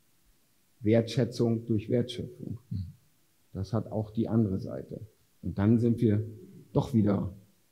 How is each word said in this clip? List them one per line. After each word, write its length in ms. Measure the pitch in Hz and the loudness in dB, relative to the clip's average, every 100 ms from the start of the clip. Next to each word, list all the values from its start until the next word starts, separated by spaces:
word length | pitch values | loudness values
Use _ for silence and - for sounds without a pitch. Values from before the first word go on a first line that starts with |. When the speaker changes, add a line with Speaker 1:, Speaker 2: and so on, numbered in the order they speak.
| _ _ _ _ _ _ _ _ | _ _ _ _ _ _ _ _
Speaker 1:
Wertschätzung 880 | 107 113 113 - 117 - 117 113 113 | 4 4 4 0 -2 0 0 0 0
durch 240 | 107 - | -2 0
Wertschöpfung. 680 | 123 120 - - - - - - | -2 -2 -6 -12 -12 -12 -12 -8
Speaker 2:
Mhm. 140 | 101 87 - _ _ _ _ _ | -8 -8 -14 _ _ _ _ _
Speaker 1:
Das 200 | 90 95 | -10 -4
hat 180 | 117 - | -4 -2
auch 220 | 107 107 | -6 -4
die 160 | 113 110 | -2 0
andere 320 | 110 107 95 | 2 2 0
Seite. 400 | - 65 - - - _ _ _ | -4 -10 -10 -12 -14 _ _ _
Und 160 | 90 92 | -6 0
dann 220 | 101 117 | 4 4
sind 200 | 120 113 | 4 4
wir 240 | 117 104 - - - - - | 4 2 0 -10 -18 -20 -4
doch 220 | 151 - | -2 2
wieder 380 | 113 104 98 92 - - _ _ | 2 4 2 -2 -8 -18 _ _